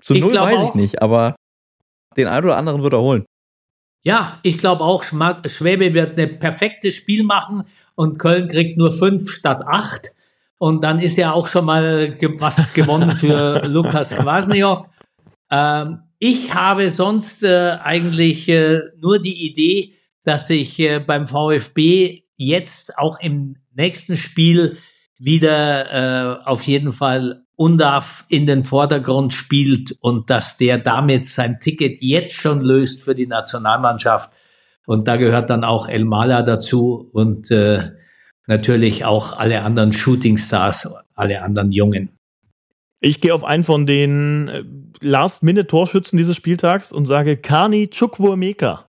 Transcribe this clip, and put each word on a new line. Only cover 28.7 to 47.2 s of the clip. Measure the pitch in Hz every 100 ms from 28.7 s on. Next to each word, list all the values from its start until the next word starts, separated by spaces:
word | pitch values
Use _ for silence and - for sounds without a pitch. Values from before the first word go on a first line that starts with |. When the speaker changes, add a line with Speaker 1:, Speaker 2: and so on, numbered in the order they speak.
| 135 143 143 127 131 135
Speaker 2:
spielt | - - 143 139 135 131 -
und | 120 120 110
dass | 123 - -
der | 123 123
damit | 120 117 143 131 131
sein | - 120 120
Ticket | - 160 139 -
jetzt | 131 151 175
schon | - 151 143
löst | 131 131 131 131
für | - 127
die | 123
Nationalmannschaft. | 113 110 120 110 117 123 117 120 113 - _ _ _ _ _ -
Und | 110 110
da | 120
gehört | 123 117 113
dann | 117
auch | 117 113 -
El | 113
Mala | 113 107 117 123
dazu | 117 113 - 127 120 120 -
und, | 107 110 107 -
äh, | 113 104 101 85 - _ _ _ _ -
natürlich | 110 107 120 113 107 113
auch | 107 - -
alle | 113 113
anderen | 104 117 107
Shootingstars, | 104 - 123 117 107 107 104 95 95 - - -
alle | - 101 98
anderen | 90 101 101
Jungen. | 98 104 98 95 _ _ _ _ _ _ _ _ _
Speaker 3:
Ich | - 147
gehe | 170
auf | 165
einen | 156 156
von | 165 151 143
den, | 143 143 143 147 147 147
äh, | 139 139 139 139 -
Last-Minute-Torschützen | 147 139 170 - 160 190 175 160 180 190 180 175
dieses | 170 175
Spieltags | - 175 175 185 -
und | 151 139
sage | 143